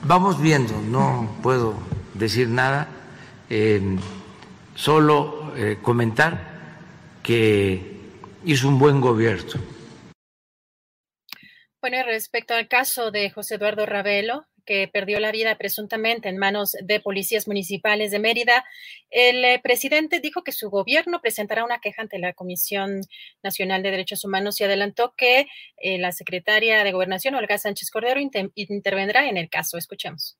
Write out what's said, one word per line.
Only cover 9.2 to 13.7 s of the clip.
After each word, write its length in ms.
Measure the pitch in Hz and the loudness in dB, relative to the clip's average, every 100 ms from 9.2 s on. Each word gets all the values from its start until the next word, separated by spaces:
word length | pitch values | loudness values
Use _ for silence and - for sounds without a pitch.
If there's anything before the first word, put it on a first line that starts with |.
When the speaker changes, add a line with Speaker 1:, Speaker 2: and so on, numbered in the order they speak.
| 113 95 - - - - - - - - _ _ _ _ _ _ _ _ _ _ _ - - _ _ _ | 2 0 -6 -10 -10 -14 -20 -20 -20 -20 _ _ _ _ _ _ _ _ _ _ _ -20 -20 _ _ _
Speaker 2:
Bueno, 180 | 254 254 | -4 -2
y 40 | |
respecto 500 | 247 220 - 233 233 | -2 -2 -2 -6 -2
al 140 | 233 220 | -2 2
caso 440 | 247 262 - 226 | 0 0 -2 -2
de 180 | 208 202 | -2 -4
José 260 | - 202 208 | -6 -8 -2
Eduardo 300 | 208 | -2